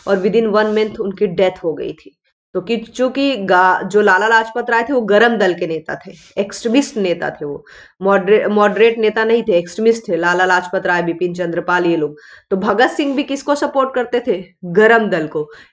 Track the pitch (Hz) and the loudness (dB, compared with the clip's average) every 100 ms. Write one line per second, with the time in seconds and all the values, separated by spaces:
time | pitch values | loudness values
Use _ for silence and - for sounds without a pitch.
0 | - 196 190 226 226 208 214 214 214 - | -2 0 2 0 2 2 2 0 -2 -4
1 | 202 190 208 175 185 185 165 139 - 151 | -8 -2 -2 0 -2 0 -6 -6 -8 -10
2 | - _ _ _ _ 185 180 233 226 - | -20 _ _ _ _ -10 -4 -6 -6 -4
3 | 254 269 277 233 196 180 185 - 196 208 | -2 0 -2 -2 2 4 4 2 0 2
4 | 208 185 214 226 220 240 233 233 254 262 | 4 4 4 2 2 -6 -2 -2 0 -2
5 | 202 208 233 220 185 170 170 160 - 143 | 2 4 4 2 0 -2 -4 -6 -8 -12
6 | 196 - - - 196 - 233 269 277 220 | -12 -20 -12 -6 -6 -6 0 0 0 -2
7 | 185 170 151 - 147 139 - - - - | -2 -2 -6 -8 -10 -12 -16 -20 -20 -4
8 | 190 196 180 214 196 208 208 190 226 226 | 0 2 4 2 2 2 2 4 2 4
9 | 214 220 220 233 226 175 175 - 226 226 | 0 0 0 0 2 0 0 0 2 2
10 | 214 165 175 180 185 180 180 190 185 175 | -2 -2 0 2 2 2 0 -4 -2 -2
11 | 170 170 180 175 175 165 165 180 175 160 | -2 -2 -4 -4 -4 -4 -2 0 0 0
12 | 147 147 - - - 190 214 202 262 339 | -2 -6 -20 -20 -6 -4 0 2 0 0
13 | 277 269 277 277 - 285 294 277 262 262 | -2 -2 -4 -6 -2 -2 -2 -2 -2 -2
14 | 233 240 254 202 175 _ 180 175 220 233 | -2 -4 -2 -4 -6 _ -2 2 4 4
15 | 208 175 151 151 151 - - | 2 -2 -4 -6 -10 -14 -18